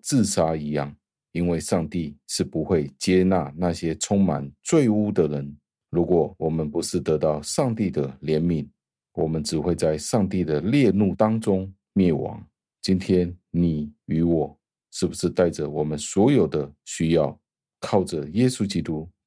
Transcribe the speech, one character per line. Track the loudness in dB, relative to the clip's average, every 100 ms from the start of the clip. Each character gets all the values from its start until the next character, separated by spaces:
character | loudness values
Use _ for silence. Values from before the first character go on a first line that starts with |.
自 | 0 0
杀 | 2 2 0 -2
一 | -4
样， | -4 -6 -10 _ _ _
因 | -4 -2
为 | -2
上 | 0 -2 -2
帝 | -4 -6 -10 -8
是 | -4
不 | -4 -4
会 | 0 0 0 -4
接 | 2 4
纳 | 4 2 -2 -4
那 | -4
些 | -2 -4 -4
充 | 0 2
满 | 2 0 -6 -12
罪 | 0 2 4
污 | 2 2
的 | 2 0
人。 | -2 -8 -12 _ _ _
如 | 0 2
果 | 2 2 -2
我 | -2
们 | -2 -2
不 | -4
是 | -4 -2
得 | 0 2
到 | 2 0
上 | -2 -2 0 0
帝 | -2
的 | -2 -4 -6
怜 | -2 0
悯， | 0 0 -4 _ _ _ _
我 | -4 -2
们 | -2
只 | -4 -2
会 | -2 0
在 | 0 -2
上 | -2 0 0
帝 | 0
的 | -2 -2
烈 | 0 2 4
怒 | 4 2
当 | 2 2 2
中 | 0 0 -2 -12 _
灭 | 2 2
亡。 | 2 -4 -10 -18 _ _ _
今 | -2 0
天 | 2 2 0 -6 _
你 | 0 0 0 -6 -10 -4
与 | 0
我 | 2 2 -2 -8 _ _ _
是 | -6 -6
不 |
是 | -2 -2
带 | 2 0
着 | 0 -4
我 | -4
们 | -4 -4
所 | -2 2 4
有 | 4 2
的 | -2 -6 -12 -12
需 | -4 2
要， | 2 2 -4 _ _ _ _
靠 | -2 0
着 | 0 -4 -4
耶 | 0 0
稣 | 0 -2
基 | -2
督 | -4 -6 -8 _